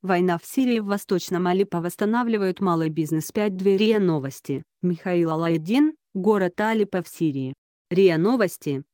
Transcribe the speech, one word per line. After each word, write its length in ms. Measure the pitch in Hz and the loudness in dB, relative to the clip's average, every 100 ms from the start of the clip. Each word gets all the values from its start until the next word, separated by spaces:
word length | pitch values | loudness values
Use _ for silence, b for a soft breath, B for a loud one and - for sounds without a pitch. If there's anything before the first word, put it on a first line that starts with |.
Война 360 | 190 180 180 170 | 0 2 2 0
в 80 | - | -2
Сирии. 340 | - 254 233 | 0 2 0
В 80 | 202 | 0
Восточном 600 | 202 - 185 - 180 180 | -4 -2 -4 -2 -2 0
Алеппо 320 | 185 196 170 | 0 0 -2
восстанавливают 800 | 175 - 208 233 240 220 190 185 | -4 -2 -2 0 0 0 -2 0
малый 300 | 190 165 160 | 0 0 0
бизнес. 420 | 156 151 160 156 | -2 -2 -2 -2
Пять 240 | 220 208 185 | -2 -2 0
двери. 420 | 190 190 214 214 | 0 2 4 4
Новости. 680 | 185 156 135 - - 135 - _ | 2 0 -4 -12 -8 -8 -8 _
Михаил 500 | 180 170 190 175 165 | -4 -4 -2 0 0
Алайдин, 640 | 160 165 165 160 247 302 311 _ | 0 0 -2 0 2 2 0 _
город 460 | 196 196 208 180 - | -2 2 2 0 0
Алеппо 420 | 214 220 196 185 | -2 0 0 -2
в 60 | 170 | -6
Сирии. 460 | - 160 135 131 135 _ _ _ | -2 -2 -2 -8 -10 _ _ _
риа 280 | 180 196 160 | 4 4 4
Новости. 680 | 185 254 190 - - 139 147 | 2 2 0 -2 -6 -6 -8